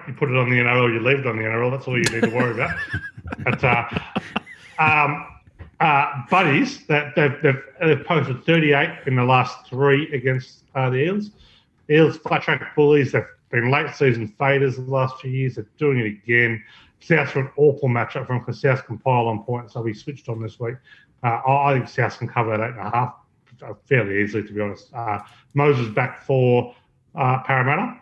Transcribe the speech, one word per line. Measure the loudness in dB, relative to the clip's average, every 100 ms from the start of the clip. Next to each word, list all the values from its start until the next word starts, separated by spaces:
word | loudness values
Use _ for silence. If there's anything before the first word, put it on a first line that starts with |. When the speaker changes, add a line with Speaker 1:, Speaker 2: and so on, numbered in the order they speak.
| -10
Speaker 1:
You |
put | -4 -2
it | 0
on | 2
the | 2
N | 2
R | 2
L, | 2
you | 2
leave | 0 0
it | 0
on | -4
the |
N | -2
R | -2
L. | -2
That's | -2 -4
all | -2
you |
need | -2 0
to | 0
worry | 0 -2
about. | -2 -4 -6
Speaker 2:
<laughs> | -8 -8 -10 -14 -14 -6
Speaker 1:
But, | -4 0
uh, | 0 0 -2 -6 -6 -8 -8 -10 -10 -20 -8 0
um, | 2 4 2 -2 -10 -20 _ -20 -12 0
uh, | 2 4 0 -4 0
Buddies, | 2 4 2 0 -4 -2
that | 0 0 0
they've, | 0 2
they've, | 0 0 -6 -2
they've | 2 2 2
posted | 0 0 -2
thirty-eight | 0 2 4 4 0 -4 -2
in | 2
the |
last | 4 4 2 -6 -10
three | 0 2 2 0
against, | -4 -2 -4 -6 -18 _ -4
uh, | -2
the | 0
Eels. | -2 -2 -6 -12 -20 _ _ _ 2
Eels, | 6 6 2
flat | -2 -2
track | 0 -4 -2 2
bullies. | 6 6 4
They've | 0 -4 -10 _
been | -2 0
late | 0 -2
season | 0 0 2 -4 -2
faders | 0 2 0 -2
the |
last | -4 -2 -2 -4
few | -8
years. | -4 -4 -6
They're | -12 -4
doing | 0 0
it | -2
again. | -4 0 2 2 -2 -10 -20 -20 _
South's | 0 0 2
an | -2 -4 2
awful | 4 4 0
matchup | 0 -2 -6 -4
for |
'em | -4
'cause | -4 -2
South | 0 0 -4
can | -6
pile | 0 2 0
on | -2
points. | -4 -8 -8
They'll | -8
be | -8
switched | -8 -10 -12 -10
on | -10
this | -10 -8
week. | -10 -10 _ -20 _ _
Uh, | -2 0 0
I, | 2 2
I |
think | 0 -2
South | -4 -4 -4
can | -6
cover | -4 -2 -2
that |
eight | -4 -6
and | -4
a |
half | -2 -2 -6 _ _ _ _ -18 -12 0
fairly | 0 2 0
easily, | -2 -4 -6
to |
be | -6
honest. | -6 -8 -14
Uh, | -10 -6 -6 -8 -20 _
Moses | 2 4 2 0
back | -2 -4 -4
for, | -2 2 4 4 0 -8 _ _ _
uh, | -2 0 0
Parramatta, | 0 0 2 0 -2 -8